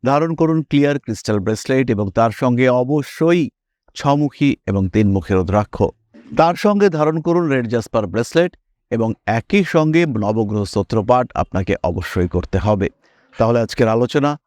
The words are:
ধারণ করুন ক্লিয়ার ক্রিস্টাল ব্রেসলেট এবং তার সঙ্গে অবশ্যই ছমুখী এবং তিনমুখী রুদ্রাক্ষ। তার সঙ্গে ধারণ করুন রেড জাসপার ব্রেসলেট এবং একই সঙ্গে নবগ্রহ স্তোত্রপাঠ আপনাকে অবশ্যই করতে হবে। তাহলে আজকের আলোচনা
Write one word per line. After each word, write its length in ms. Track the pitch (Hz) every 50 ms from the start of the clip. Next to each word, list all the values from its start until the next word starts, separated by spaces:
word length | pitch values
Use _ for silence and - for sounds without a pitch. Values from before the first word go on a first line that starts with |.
| -
ধারণ 280 | 123 135 147 160 165 165
করুন 240 | 147 160 160 160 160 147
ক্লিয়ার 340 | _ - 143 143 147 143 143
ক্রিস্টাল 400 | _ - 110 - - - 107 104
ব্রেসলেট 460 | 92 98 113 - - - 135 131 135 123
এবং 160 | 117 101 107 98
তার 200 | - - 113 117
সঙ্গে 340 | 107 - - 127 123 120 131 127
অবশ্যই 800 | 123 123 127 127 147 151 139 - - - 160 165 175 175 156 110 _ _ _ _ _ _ _ _ _
ছমুখী 600 | - - 143 143 147 147 139 - - 143 143 - _ _
এবং 240 | - 98 98 95 92
তিনমুখী 440 | - 107 107 101 98 98 90 - 101
রুদ্রাক্ষ। 440 | 92 92 85 92 104 104 - - - 107 - - _ _ _ _ - - - - 117
তার 180 | 156 165 175
সঙ্গে 320 | 147 - 208 208 202 208 202
ধারণ 280 | 156 156 151 151 156 165
করুন 240 | 156 170 170 175 175 156
রেড 160 | 135 131 120 113
জাসপার 360 | 117 117 110 - - 117 107 92
ব্রেসলেট 440 | 92 110 117 - - 165 175 180 _ _ _ _ _ _ _ _
এবং 180 | - 113 113 113 - _ _
একই 380 | - 110 117 - _ - 202 185
সঙ্গে 380 | - - 165 156 156 156 165 175 160 127 110
নবগ্রহ 460 | 104 101 107 110 113 104 104 107 101
স্তোত্রপাঠ 600 | 95 - 107 98 _ - 113 101 113 123 127 123 - -
আপনাকে 380 | - - - - 95 95 - 98 - -
অবশ্যই 440 | 87 87 - 87 - - 95 90 87
করতে 300 | - 92 - - - 95
হবে। 300 | 85 107 107 98 98 - - _ _ _ _ _ _ _ _
তাহলে 240 | - 117 110 120 120
আজকের 280 | 113 104 - - 127 110
আলোচনা 440 | 110 117 123 120 - 147 139 143 147 147 _